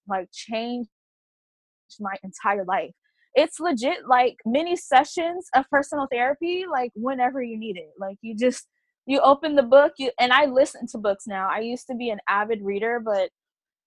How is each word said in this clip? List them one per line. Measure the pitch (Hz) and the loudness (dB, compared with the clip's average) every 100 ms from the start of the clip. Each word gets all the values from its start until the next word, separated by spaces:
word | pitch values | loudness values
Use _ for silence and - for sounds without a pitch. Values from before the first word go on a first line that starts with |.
| 202 | -8
like, | 190 185 | -6 -6
changed | - - 226 233 247 233 _ _ _ _ _ _ _ _ _ _ - | -14 -10 -6 -6 -6 -8 _ _ _ _ _ _ _ _ _ _ -12
my | 196 196 | -10 -10
entire | 190 - 220 202 | -12 -6 -2 -2
life. | 185 190 165 - _ _ _ | 0 -2 -4 -10 _ _ _
It's | 254 320 - | 0 0 0
legit, | 349 240 262 349 - | -2 -2 -2 -2 2
like, | 254 247 - | 2 2 -2
mini | 220 262 339 349 | -2 -2 0 -4
sessions | - 262 294 - 339 359 - | 2 4 4 0 -4 -4 0
of | 262 - | 0 2
personal | 277 285 - 277 | 0 0 -4 -4
therapy, | 240 254 285 339 359 370 | -2 -2 -2 -4 -4 -2
like, | 277 247 | -4 -4
whenever | 214 247 262 247 262 | -4 -4 -2 -2 -2
you | 240 226 | -6 -8
need | 220 175 | -10 -10
it. | 156 - | -12 -12
Like, | 190 202 | -12 -12
you | 226 214 | -12 -2
just, | 247 247 - _ _ _ - | 0 0 -8 _ _ _ -4
you | 277 | 2
open | 269 285 320 | 4 4 2
the | 285 | 2
book, | 233 277 302 - | 6 8 6 2
you, | 262 - | -6 0
and | 247 | 4
I | 262 294 | 4 4
listen | 254 302 - 240 | 4 2 0 -12
to | 226 | -4
books | 208 196 214 | -2 -2 -4
now. | 190 190 | -6 -4
I | 185 | -4
used | 233 247 - | -4 -8 -8
to | 240 | -8
be | 240 | -6
an | 202 - | -6 -2
avid | 196 214 226 | -2 0 -4
reader, | 196 202 226 240 | -4 -4 -2 -4
but | 226 202 185 _ _ _ _ _ | -2 -2 -4 _ _ _ _ _